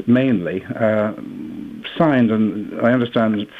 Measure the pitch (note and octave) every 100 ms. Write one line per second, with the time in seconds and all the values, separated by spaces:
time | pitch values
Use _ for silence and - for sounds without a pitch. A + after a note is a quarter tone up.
0 | - B2 C3 G#2 F2 F#2 - - A2 G#2+
1 | G#2+ - - G2+ - - - - - -
2 | D#3+ C3+ A#2 A2 G#2+ G#2 G2 - A#2 B2+
3 | A#2+ A#2+ A2 G#2+ G2+ -